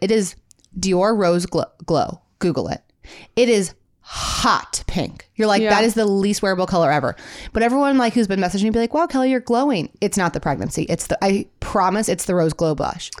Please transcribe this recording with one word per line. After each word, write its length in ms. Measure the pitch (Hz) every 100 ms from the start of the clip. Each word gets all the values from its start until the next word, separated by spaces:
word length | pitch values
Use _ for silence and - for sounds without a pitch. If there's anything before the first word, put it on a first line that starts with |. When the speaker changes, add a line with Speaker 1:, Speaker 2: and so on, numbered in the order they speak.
Speaker 1:
it 80 | 190
is 240 | 220 185 - _ _ _ 190
Dior 360 | 185 180 202 220
Rose 300 | 180 175 175
Glo-, 200 | 160 - _ 165
Glow. 340 | 151 - - _ _
Google 280 | 175 135 82
it. 120 | - - _ - - - -
It 120 | 240
is 280 | 214 180 - _ _ -
hot 760 | - - - 247 - - - -
pink. 420 | 180 131 - - -
You're 140 | 214
like, 120 | 202
Speaker 2:
Yeah. 80 | 220
Speaker 1:
"That 140 | 208
is 100 | 226
the 120 | 220 208
least 360 | 196 202 208
wearable 240 | 196 185 185
color 240 | 185 151
ever." 280 | 147 127 - - - -
But 100 | 220
everyone, 360 | 233 269 277 269
like, 160 | 233
who's 120 | 240 202
been 140 | 196
messaging 240 | 180 196
me 60 | 220
be 100 | 233
like, 140 | 233
"Wow, 120 | 294 339
Kelly, 240 | 269 262
you're 100 | 262
glowing." 480 | 247 233 285 208 135 -
It's 160 | 202 202
not 140 | 175
the 80 | 156
pregnancy. 440 | 160 139 120 160
It's 240 | - 170 -
the, 140 | -
I 260 | 196 196 - _
promise 480 | - 208 185 202 220
it's 160 | 185
the 100 | -
Rose 200 | 180 160
Glow 200 | 151 160
blush. 380 | 147 - - - -